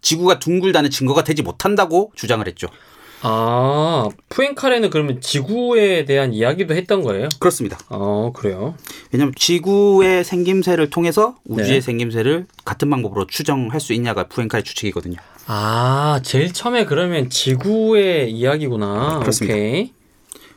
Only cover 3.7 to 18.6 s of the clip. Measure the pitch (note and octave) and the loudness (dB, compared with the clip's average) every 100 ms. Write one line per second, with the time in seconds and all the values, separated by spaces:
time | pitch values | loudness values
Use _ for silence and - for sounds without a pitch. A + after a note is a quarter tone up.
3.7 | C#3+ D#3 D#3+ A2 - _ - C4+ C#4 C4+ | 2 0 0 -2 -6 _ -2 -2 0 0
4.7 | A#3+ G#3+ D#3 D3 B2+ - C#3+ C3 A3+ B3 | 2 2 0 -2 -4 -4 -4 -2 -2 2
5.7 | A#3+ G3+ F3 C#3+ C#3 C3+ G#2+ A#2 E3 F3+ | 4 4 2 2 2 2 2 0 0 0
6.7 | D#3+ F3+ G3+ C#3 G2 C#3 - F3+ D#3 G#2 | -2 0 0 0 -2 -2 0 0 0 -6
7.7 | F2+ - G#2 G2+ G#2 A#2 B2+ G#2 F#2 A#2 | -8 -10 -6 -2 0 -2 -2 -4 -4 -6
8.7 | E3+ - - - B2+ C#3+ C#3 - F3 F3 | -8 -16 -20 -4 0 0 0 0 0 2
9.7 | G3+ G3+ G3 F#3+ F#3 F3 F3+ F3 F#3+ F3+ | 4 6 6 6 4 0 0 2 2 2
10.7 | F3 D3+ E3+ E3+ E3 A3 B3+ - A2 G#2 | 2 2 2 0 2 0 0 -8 -2 2
11.7 | C3 C3 A#2 A#2 A2+ A#2 E3 F#3 - - | 2 0 -4 -2 0 0 0 -4 -14 -10
12.7 | - C#3+ C#3 A2 G2 F#2+ - D3+ C#3 A#2+ | -4 0 0 -2 -4 -4 -4 -2 -2 -2
13.7 | C#3+ - A#2 A#2+ G2 F2+ - A2+ A2+ - | -6 -4 -2 -2 -2 -4 -4 -2 -2 -4
14.7 | - G#2+ F2+ F2 F2 - - - G#2+ G#2+ | -6 -6 -6 -8 -12 -14 -20 -8 -4 0
15.7 | A2+ B2 C3+ D3 C#3+ B2+ C3 E3+ F3 A#3+ | 0 2 2 0 0 0 0 0 -2 -2
16.7 | A#3+ G#3 D3 F3+ E3+ B2+ - C3+ C3 F#3 | 0 0 0 0 -2 -2 -2 0 0 0
17.7 | A3 A3 A3 G3 E3+ B2 A2+ B2 D3+ | 0 4 4 4 2 0 0 0 0